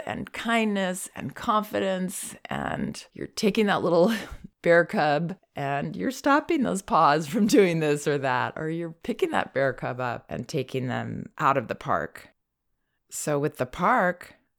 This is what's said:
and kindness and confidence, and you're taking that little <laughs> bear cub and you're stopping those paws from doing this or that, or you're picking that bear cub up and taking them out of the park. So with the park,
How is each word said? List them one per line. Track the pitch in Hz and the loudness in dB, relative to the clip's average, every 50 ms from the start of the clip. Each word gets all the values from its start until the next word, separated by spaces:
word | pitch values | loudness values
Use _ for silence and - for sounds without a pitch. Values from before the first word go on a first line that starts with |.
| - | -8
and | - 107 - 202 - - | -8 -8 -8 -8 -10 -10
kindness | - - 233 233 226 220 214 202 196 190 180 185 185 - - - | -8 -4 0 0 0 2 0 0 0 -2 -2 -4 -6 -8 -12 -12
and | - - - - | -10 -10 -10 -10
confidence, | - - 240 214 214 202 208 - 208 202 190 190 185 185 185 - - - - - - - | -6 -2 0 0 0 0 -2 -2 -2 0 0 -2 -2 -2 -4 -6 -8 -10 -12 -14 -14 -10
and | - - 69 69 - - 71 - - 73 - - - - | -8 -6 -4 -4 -4 -4 -4 -4 -6 -6 -10 -14 -16 -14
you're | - - | -12 -12
taking | - - - 226 196 190 220 208 | -10 -6 0 0 0 2 2 2
that | 202 175 120 104 | 2 2 2 2
little | 170 170 170 180 226 226 208 - - - | 4 4 6 6 4 4 0 -6 -10 -14
<laughs> | - - - _ _ | -16 -18 -20 _ _
bear | - 170 170 170 170 | 4 6 6 6 6
cub | 165 - 202 151 151 143 151 170 160 190 - _ _ - | 4 2 0 2 2 2 2 0 -2 -6 -8 _ _ -10
and | - 143 139 143 139 160 160 - | -6 -4 -4 -2 -4 -4 -6 -6
you're | - 180 262 | -4 -4 -4
stopping | 254 - - 294 277 311 302 - 339 285 233 | -4 0 2 2 4 4 2 2 0 0 2
those | 175 180 196 | 0 -2 -2
paws | - - 226 156 165 143 147 160 165 | -2 2 4 6 6 6 4 4 2
from | 139 170 247 208 | 0 0 2 2
doing | 208 214 233 196 175 165 165 | 6 6 6 6 6 4 2
this | 156 147 147 147 - | 2 2 2 2 2
or | 156 143 | 0 0
that, | 143 131 131 123 123 120 - - | 0 0 0 0 0 -2 -2 -4
or | - 156 160 | -6 -6 -6
you're | 165 170 170 165 | -4 -6 -6 -8
picking | 160 _ - - 220 - 381 330 | -10 _ -6 -6 -2 -2 0 0
that | 302 - - - - | 0 0 -2 0 0
bear | 131 139 135 | 0 0 0
cub | 127 - - 127 123 123 | 0 -2 -6 -6 -4 -4
up | 127 120 117 - - | -4 -4 -6 -6 -10
and | - - - 120 | -10 -8 -8 -8
taking | - - 139 123 - - 131 123 | -4 -4 -4 -4 -4 -4 -6 -4
them | 127 120 117 113 117 113 - - - - | -4 -4 -4 -4 -6 -8 -8 -10 -10 -6
out | - 160 135 139 | -2 0 2 2
of | 135 110 - | 2 0 -4
the | - | -6
park. | - - 147 95 82 76 - - - - - _ _ _ _ _ _ _ _ _ _ _ _ _ _ _ - | -6 -2 -2 -2 -2 -2 -4 -10 -14 -20 -20 _ _ _ _ _ _ _ _ _ _ _ _ _ _ _ -14
So | - - - 156 147 143 | -10 -6 -4 -2 0 0
with | 143 147 - | 0 -2 -2
the | - 127 | -4 -6
park, | - - - 180 202 254 240 185 180 175 - - - - _ _ _ - | -6 -4 -2 2 2 4 4 2 0 0 -4 -8 -20 -20 _ _ _ -12